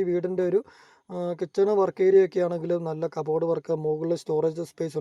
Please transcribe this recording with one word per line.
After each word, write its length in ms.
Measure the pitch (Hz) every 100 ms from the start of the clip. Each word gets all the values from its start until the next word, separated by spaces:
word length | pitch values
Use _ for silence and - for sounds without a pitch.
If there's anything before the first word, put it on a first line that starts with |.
| 180
വീടിൻ്റെ 340 | 175 180 185 180
ഒരു, 80 | 196 - - _ _ -
ആ, 40 | 180 175 170
കിച്ചൺ 280 | 180 - 196 208
വർക്ക് 220 | 180 - 190
ഏരിയ 200 | 190 185
ഒക്കെ 140 | 180 175
ആണെങ്കിലും 340 | 170 165 175 160
നല്ല 180 | 156 160
കബോർഡ് 320 | 160 151 160 165
വർക്ക്, 220 | 156 - 160
മുകളിൽ 340 | 156 156 165 170
സ്റ്റോറേജ് 420 | - 156 160 160 160
സ്പേസ് 260 | - 165 156